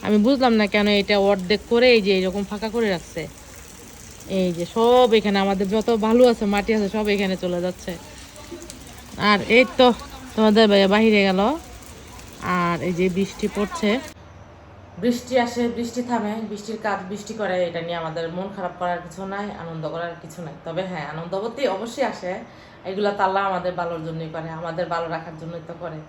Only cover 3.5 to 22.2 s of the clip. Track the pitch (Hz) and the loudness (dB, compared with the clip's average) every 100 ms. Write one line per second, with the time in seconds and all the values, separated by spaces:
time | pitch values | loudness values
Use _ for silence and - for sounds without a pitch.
3.5 | - - - - - - - - 190 185 | -20 -20 -20 -20 -20 -20 -18 -6 0 0
4.5 | 170 170 - 233 247 247 220 208 196 196 | -2 -4 2 4 6 8 6 4 2 2
5.5 | 196 196 220 214 226 220 226 247 226 208 | 0 0 0 2 2 4 6 6 6 2
6.5 | 202 202 220 202 214 208 202 196 185 180 | 0 0 0 0 -2 0 0 0 -2 -2
7.5 | 175 180 180 - 170 - - - - - | -2 -4 -6 -10 -10 -12 -18 -20 -20 -16
8.5 | 339 - - - - - - 202 208 - | -16 -16 -18 -18 -18 -18 -2 2 2 4
9.5 | 220 254 - 254 226 - - - - 220 | 4 4 6 6 6 -4 -16 -10 2 6
10.5 | 214 220 202 196 208 226 208 196 185 208 | 8 8 8 6 6 6 6 4 4 2
11.5 | 320 330 - - - - - - - - | 0 -6 -18 -18 -20 -18 -18 -18 -10 -4
12.5 | 180 175 175 160 175 185 180 196 - 208 | 0 0 0 -2 0 0 0 -2 -2 -4
13.5 | 196 202 339 208 233 285 - - - - | -2 -4 -2 0 0 -2 -16 -20 -20 -20
14.5 | - - - - - 208 240 - 254 233 | -20 -20 -20 -20 -4 -2 -2 0 0 0
15.5 | - 233 220 233 - 247 240 208 220 214 | 0 -2 -2 -6 -6 -4 -2 -2 -6 -8
16.5 | 202 - 214 214 190 185 202 - 214 202 | -10 -10 -6 -4 -4 -6 -10 -10 -6 -4
17.5 | 185 175 170 165 170 165 156 165 175 196 | 0 -2 -4 -6 -6 -6 -6 -6 -6 -8
18.5 | 202 180 175 180 175 165 - 190 196 208 | -6 -8 -4 -4 -4 -6 -12 -8 -6 -8
19.5 | 208 170 165 156 160 170 165 160 - 165 | -8 -10 -8 -8 -6 -8 -10 -14 -14 -14
20.5 | 147 - 160 190 180 147 156 170 190 220 | -12 -8 -6 -6 -6 -8 -8 -6 -6 -6
21.5 | - 247 190 233 233 247 - | -2 -2 -2 -6 -4 -4 -4